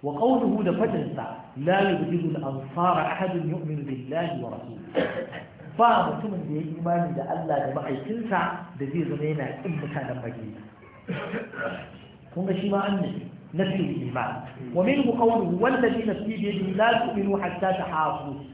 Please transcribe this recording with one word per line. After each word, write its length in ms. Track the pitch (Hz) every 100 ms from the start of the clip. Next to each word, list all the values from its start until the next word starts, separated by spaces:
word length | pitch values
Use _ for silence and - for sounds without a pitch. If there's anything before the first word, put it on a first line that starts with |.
Wa 100 | 143 165
qawluhu 440 | 233 247 220 214
da 80 | 180
faɗinsa, 520 | - 220 - 147 - - - - 127
"لا 220 | 151 190 196
يبغض 340 | 165 156 170 165 151
الأنصار 600 | 139 135 - 170 180 160 156
أحد 280 | - 185 175 151
يؤمن 320 | 147 151 151 135
بالله 420 | 127 123 156 170 135
ورسوله." 460 | 120 107 - 107 - - - - - - - - - -
Ba 320 | 233 220 240
mutumin 320 | 220 214 180
da 100 | 151
ya 60 | 151
yi 140 | 160
imani 400 | 165 170 175 170
da 80 | 139
Allah 340 | 139 156 160 143 135
da 80 |
ma'aikinsa 680 | 147 143 135 135 226 226 185 170 - - -
da 60 | 135
zai 160 | 165
zama 200 | 143 143
yana 220 | 151 147 127 -
ƙin 100 | 190 147
mutanen 400 | 143 147 123 123
Madina. 420 | 113 113 107 - - - - - - - - 226 226 - 190 180 - - - - -
Kun 120 | 170 190
ga 80 |
shi 140 | 185 202
ma 120 | 196
an 200 | 202 196
ne, 100 | - - - - -
نفي 260 | 160 190 196
الإيمان. 540 | 147 - 123 123 110 - - - -
ومنه 320 | 170 202 285 240 226
قوله، 380 | 226 226 180 175
"والذي 480 | 233 262 233 233
نفسي 320 | 214 180 214 220
بيده 400 | 202 196 185 185
لا 300 | 226 233 240
تؤمنوا 320 | 214 196 196
حتى 280 | 180 - 190 185
تحابوا." 540 | 160 156 156 147 143 135 139